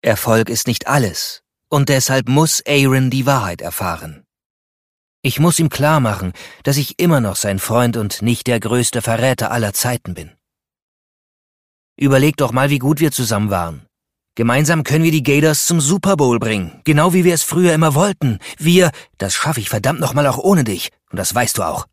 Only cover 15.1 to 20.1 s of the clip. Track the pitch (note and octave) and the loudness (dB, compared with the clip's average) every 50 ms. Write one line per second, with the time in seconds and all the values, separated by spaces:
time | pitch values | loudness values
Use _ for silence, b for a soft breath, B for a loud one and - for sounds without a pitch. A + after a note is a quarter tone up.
15.1 | D#3 D#3 B2+ C3+ C#3 C#3+ D3 D#3 D#3 - - - F3 E3 C#3+ C#3 F3+ G3 - G3 | 2 2 2 2 2 4 4 2 2 0 -2 0 0 0 2 0 0 0 2 0
16.1 | G3 D#3 D3 B2+ A#2+ A#2 - A2 A2 G2+ F2+ E2 - - _ - D#3 D3 D#3 F3+ | 2 2 2 2 2 0 0 -2 -2 -4 -4 -8 -12 -8 _ 2 2 4 4 4
17.1 | E3+ F#3 F3 F3+ F3 D#3 - - D3 E3 F3+ F3 D#3+ D#3 E3 D#3+ C#3 C#3+ F3+ G#3 | 4 4 4 4 2 2 -2 -2 0 2 2 4 4 4 2 2 4 2 2 0
18.1 | F#3+ _ - C3 A2+ F#2 B B B B D3+ E3 F3 F#3 F3+ E3 B B B B | 0 _ -2 -2 -2 -2 B B B B 0 2 4 4 4 2 B B B B
19.1 | B _ F#2+ G2 - - - D3+ D#3+ B2 G#2 - - A2 G2+ C3 - A#2+ A#2 C3+ | B _ -6 -4 -4 -2 -2 -2 -2 -4 -4 -4 -4 -2 0 -2 -2 -2 -4 -2